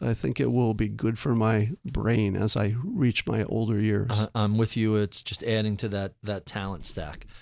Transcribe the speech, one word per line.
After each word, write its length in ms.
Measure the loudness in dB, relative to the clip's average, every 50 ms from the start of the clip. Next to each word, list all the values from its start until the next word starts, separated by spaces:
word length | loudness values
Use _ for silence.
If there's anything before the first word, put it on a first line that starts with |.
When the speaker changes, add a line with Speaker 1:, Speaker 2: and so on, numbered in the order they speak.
Speaker 1:
I 140 | -2 -2 -2
think 260 | 0 -2 -2 0 0
it 100 | 0 2 2
will 200 | 2 2 2 2
be 160 | 0 0 -2
good 300 | -2 -2 -2 -2 -2 0
for 160 | 0 0 2
my 360 | 4 4 4 4 4 2 0 -2 -6 -8
brain 500 | -4 -2 0 2 2 4 4 4 2 2
as 200 | 2 0 0 2
I 180 | 2 0 0 0 -2 -4
reach 420 | -4 -2 2 2 2 2 0 -2
my 180 | -2 0 0 0
older 340 | 0 0 -2 0 0 2 2
years. 320 | 2 2 2 2 0 0 0
Speaker 2:
Uh, 160 | 0 0 0 0
I'm 220 | 0 2 2 4
with 200 | 2 2 2 2 0
you. 180 | 2 4 4
It's 240 | 2 2 0 -4 -8
just 220 | -10 -10 -10 -6 -2
adding 340 | 0 0 0 0 0 -2 -2
to 100 | -4 -4
that, 260 | -4 -4 -4 -6 -8 _ -6
that 240 | -6 -6 -6 -6
talent 400 | -8 -8 -6 -6 -6 -6 -8 -10
stack. 400 | -10 -8 -8 -8 -10 -10 -14 -16 -18 -20 -20